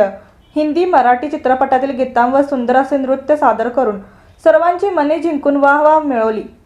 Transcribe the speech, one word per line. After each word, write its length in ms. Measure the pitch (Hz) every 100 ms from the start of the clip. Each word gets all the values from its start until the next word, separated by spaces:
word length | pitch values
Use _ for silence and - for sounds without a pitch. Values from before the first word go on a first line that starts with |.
| 196 196 - _ _ 302
हिंदी 300 | 302 302 359
मराठी 420 | 320 247 247 294
चित्रपटातील 640 | 302 254 254 262 262 269
गीतांवर 500 | 247 254 240 247 269
सुंदर 340 | 277 269 240 254
असे 220 | 262 285
नृत्य 380 | 262 269 269 302
सादर 340 | 277 220 226
करून 300 | 240 233 196 - - - _
सर्वांची 460 | 330 - 339 349 403
मने 300 | 349 285 320
जिंकून 360 | 330 294 285 285
वाहवा 440 | 277 285 302 311
मिळवली. 440 | 302 240 220 214 - -